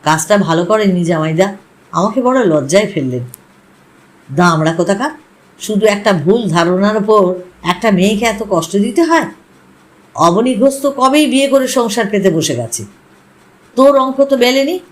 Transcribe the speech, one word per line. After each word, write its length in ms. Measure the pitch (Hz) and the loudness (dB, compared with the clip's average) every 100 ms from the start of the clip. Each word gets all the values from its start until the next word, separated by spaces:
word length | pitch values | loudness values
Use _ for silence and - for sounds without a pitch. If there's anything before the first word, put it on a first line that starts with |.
কাজটা 300 | 151 156 - 208 | 0 0 2 0
ভালো 280 | 165 165 | 2 0
করেননি 400 | 175 214 208 180 | 0 2 2 0
জামাইদা, 520 | 170 165 160 160 196 202 _ _ _ | -2 -2 -2 0 -2 -2 _ _ _
আমাকে 300 | 165 202 220 | -4 -2 -2
বড় 160 | 247 262 | 0 0
লজ্জায় 420 | 208 151 135 185 214 | 2 0 2 0 0
ফেললেন। 380 | 165 131 123 123 - _ _ _ _ _ _ _ _ - | -4 -6 -6 -10 -18 _ _ _ _ _ _ _ _ -8
দামড়া 440 | 139 175 160 156 | 0 2 2 0
কোথাকার, 400 | 165 175 202 285 311 _ _ _ _ | -2 -2 -2 -4 -8 _ _ _ _
শুধু 260 | - 208 214 | -6 0 0
একটা 260 | 202 208 | 0 0
ভুল 280 | 180 151 233 202 | 0 0 0 0
ধারণার 480 | 165 170 185 202 214 | 0 0 0 0 0
ওপর 260 | 202 214 180 185 - _ | 2 2 2 -2 -10 _
একটা 260 | 165 180 226 | -6 -2 0
মেয়েকে 340 | 185 196 214 | 2 2 0
এত 180 | 233 208 202 | -2 -4 -2
কষ্ট 220 | 175 160 202 | -4 -2 -2
দিতে 260 | 220 240 | 0 0
হয়? 240 | 330 320 - - _ _ _ _ _ _ _ | 2 0 -2 -12 _ _ _ _ _ _ _
অবনী 400 | - 170 180 247 | -2 0 2 0
ঘোষ 200 | 214 269 269 | 2 0 0
তো 80 | 277 | -4
কবেই 360 | 269 262 294 294 | 0 2 2 2
বিয়ে 220 | 254 277 | 2 2
করে 180 | 269 254 | 0 0
সংসার 380 | 262 233 220 202 | -2 -2 -2 -2
পেতে 240 | 208 190 | 0 0
বসে 240 | 160 151 | 0 -2
গেছে। 280 | 123 117 - 101 - _ _ _ _ _ _ _ - | -4 -6 -10 -12 -18 _ _ _ _ _ _ _ 2
তোর 200 | 269 269 | 4 4
অঙ্ক 220 | 262 269 | 0 0
তো 120 | 277 269 | 0 2
মেলেনি। 440 | 240 269 277 370 - | 2 2 -2 -4 -10